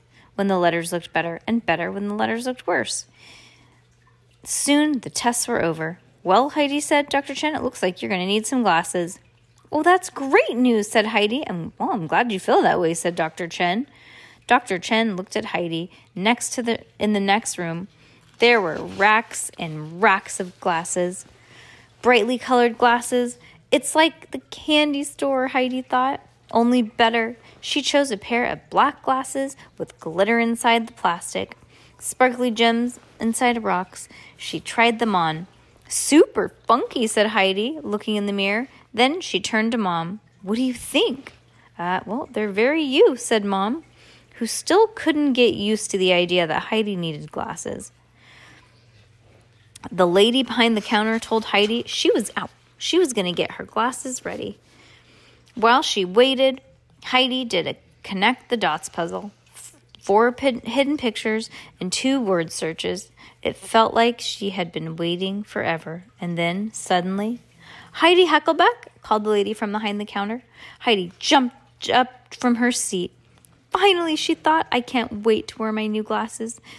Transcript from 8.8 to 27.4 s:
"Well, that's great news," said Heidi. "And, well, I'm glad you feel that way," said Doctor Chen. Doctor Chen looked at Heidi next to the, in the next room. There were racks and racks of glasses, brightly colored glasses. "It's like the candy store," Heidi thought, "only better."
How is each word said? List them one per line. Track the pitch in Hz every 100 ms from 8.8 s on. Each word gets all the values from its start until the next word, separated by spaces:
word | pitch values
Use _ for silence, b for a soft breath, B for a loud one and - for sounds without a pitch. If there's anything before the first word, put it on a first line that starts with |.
| 175 180 175 - _ _ _ _ -
"Well, | 302
that's | 330 370 -
great | - 269 381 640 233
news," | 254 220 208
said | 226 214
Heidi. | 220 208 262
"And, | - 175 160 -
well, | 247
I'm | 247 160
glad | 170 240
you | 190
feel | - 339
that | 208 -
way," | 165
said | 170 175
Doctor | 175 160 - 170
Chen. | - 175 208 285 B B B B B -
Doctor | 247 - 190
Chen | - 226 226
looked | 180 190 208
at |
Heidi | 214 175 175 165 180 b b
next | 180 208 240 -
to | -
the, | 233 220 - -
in | 208
the | 202
next | 196 208 - -
room. | 170 165 196 b b b b -
There | 233 233
were | 175 -
racks | 175 190 196 220 - - - -
and | 165 156 156 175
racks | 214 196 - -
of | 180 -
glasses, | 196 165 175 180 180 185 - B B B B B B _
brightly | 233 240 226 247
colored | - 247 240 226
glasses. | 240 240 - 247 240 - b b -
"It's | 277 -
like | 311 320 - -
the | 269 _
candy | - - 302 302 277
store," | 294 - 277 262 254
Heidi | 262 254 254
thought, | - 254 262 - - _ -
"only | 226 233 247
better." | 220 - 226 233 226 240